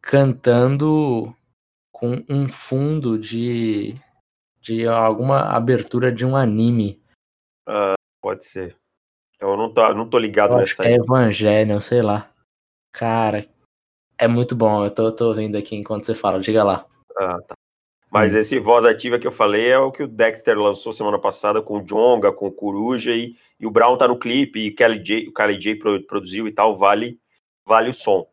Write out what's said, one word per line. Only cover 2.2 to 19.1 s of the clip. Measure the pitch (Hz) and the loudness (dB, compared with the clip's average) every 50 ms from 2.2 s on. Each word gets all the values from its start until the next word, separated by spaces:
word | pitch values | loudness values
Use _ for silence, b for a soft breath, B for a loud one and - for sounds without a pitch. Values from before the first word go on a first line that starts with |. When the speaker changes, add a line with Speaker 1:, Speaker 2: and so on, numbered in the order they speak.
| - | -6
Speaker 1:
um | - 139 139 139 131 | -4 -4 -4 -4 -4
fundo | - - - - 131 131 139 147 156 156 135 120 113 | -6 -12 -10 -6 -4 -2 -2 -2 -4 -4 -2 -4 -4
de, | 110 107 - 117 117 120 120 120 117 117 110 107 104 101 104 117 131 _ _ _ _ _ _ _ _ _ _ _ _ | -4 -6 -8 -8 -6 -4 -4 -4 -4 -2 -2 -4 -4 -6 -8 -12 -16 _ _ _ _ _ _ _ _ _ _ _ _
de | _ - 113 113 113 | _ -8 -6 -4 -2
alguma | 117 117 113 113 110 107 - 127 135 139 139 - - | 0 0 2 2 0 0 0 0 0 0 0 0 0
abertura | - 117 117 120 127 117 123 - - 123 123 127 | -2 -2 0 0 0 0 -2 -4 -4 -2 0 0
de | 113 107 123 | -2 0 -2
um | 127 135 | 0 0
anime. | 135 131 113 104 110 113 117 120 117 104 101 98 _ _ _ _ _ _ _ _ _ _ _ _ _ _ | 2 2 2 2 2 2 2 2 0 0 -2 -6 _ _ _ _ _ _ _ _ _ _ _ _ _ _
Speaker 2:
Ah, | - 107 104 101 98 95 - _ _ _ _ | -6 -4 -2 0 0 -2 -4 _ _ _ _
pode | - 98 98 95 - | -8 -8 -8 -8 -12
ser. | - - 95 92 85 - _ _ _ _ _ _ _ _ _ _ _ _ | -16 -12 -12 -12 -12 -14 _ _ _ _ _ _ _ _ _ _ _ _
Então | _ 98 98 | _ -4 -2
eu | 98 | -2
não | 101 113 113 | -2 -2 -2
tô, | 117 120 110 110 104 | 2 4 4 4 2
não | 104 117 117 | -2 -4 0
tô | 123 | 0
ligado | 123 113 107 101 104 104 - 120 | 0 0 2 2 2 4 4 4
Speaker 1:
Eu | |
acho | 123 120 - | 2 2 0
Speaker 2:
nessa | - - | -2 -2
Speaker 1:
que | 113 117 | 2 2
é | 120 | 2
Speaker 2:
aí. | |
Speaker 1:
Evangelion, | 123 113 110 127 131 123 110 104 101 107 107 104 107 110 107 104 101 | 4 4 4 4 4 4 2 0 0 2 2 4 2 2 2 0 -4
sei | 101 - 120 123 | -2 0 0 0
lá. | 113 104 104 107 - _ _ _ _ _ _ _ _ _ _ _ _ _ | 2 0 -2 -2 -6 _ _ _ _ _ _ _ _ _ _ _ _ _
Cara, | _ - 120 113 113 113 113 107 104 104 101 _ _ _ _ _ _ _ _ _ _ _ _ _ _ | _ -6 -4 -2 0 0 0 0 -2 -4 -8 _ _ _ _ _ _ _ _ _ _ _ _ _ _
é | - 120 | 0 0
muito | 113 117 120 120 123 127 | 2 2 0 0 -2 0
bom, | 117 113 107 107 104 101 | 0 2 2 2 2 -2
eu | 101 | -2
tô, | 101 - 110 110 | -2 -2 -2 -2
tô | 110 - 117 | 0 0 -2
ouvindo | 117 110 107 107 107 104 104 | -2 0 -2 -4 -4 -6 -6
aqui | 101 - 110 | -6 -8 -12
enquanto | 104 104 - 110 101 - | -12 -10 -8 -10 -8 -6
você | - 113 | -6 -8
fala, | 110 - 101 92 95 | -2 -2 -2 -2 -2
diga | 95 110 107 110 104 | -2 0 2 2 2
lá. | 101 92 - - _ _ _ _ _ - | 2 0 -2 -6 _ _ _ _ _ -8
Speaker 2:
Ah, | 98 98 92 90 87 - | -6 -6 -4 -6 -8 -12
tá. | _ - _ _ _ _ _ _ _ _ _ _ _ - | _ -20 _ _ _ _ _ _ _ _ _ _ _ 0
Mas | 104 107 104 98 | 2 2 4 2
Speaker 1:
Hum. | 110 | 0
Speaker 2:
esse | 107 - 135 127 | 0 0 -2 -2
Voz | 104 104 120 120 113 | 2 4 4 6 6
Ativa | 117 110 110 - 123 | 4 4 2 -2 -4